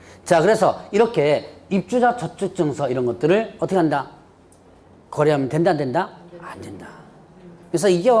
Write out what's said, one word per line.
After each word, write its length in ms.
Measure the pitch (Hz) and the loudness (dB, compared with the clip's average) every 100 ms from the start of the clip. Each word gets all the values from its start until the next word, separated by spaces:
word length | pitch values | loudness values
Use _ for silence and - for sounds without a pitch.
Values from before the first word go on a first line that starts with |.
| - - - | -20 -10 0
자, 160 | 170 | 2
그래서 400 | 165 214 160 - - | 4 2 2 0 -2
이렇게 640 | 202 226 170 147 135 - - - | 0 0 2 0 0 -4 -18 -6
입주자 480 | 190 175 247 240 240 | -4 -2 0 0 0
저축 380 | 170 - 196 - | -6 -8 -6 -2
증서 340 | 156 139 139 | -4 -2 -4
이런 160 | 127 123 | -2 -2
것들을 500 | 117 151 196 220 - | 0 0 0 -2 -6
어떻게 200 | 160 185 | -4 0
한다? 340 | 165 143 131 - - _ _ _ _ - _ - _ | 0 0 -6 -14 -20 _ _ _ _ -20 _ -20 _
거래하면 400 | - 151 147 135 | 0 2 2 0
된다, 220 | 151 170 | 0 0
안 60 | 156 | 0
된다? 320 | 139 139 202 - - 175 | -2 -4 -4 -8 -20 -20
안 180 | - - | -18 -16
된다. 260 | - - - - - - - - - - - | -16 -16 -18 -20 -20 -20 -20 -20 -20 -20 -6
그래서 160 | 165 202 | 0 2
이게 220 | 175 202 233 | 2 4 4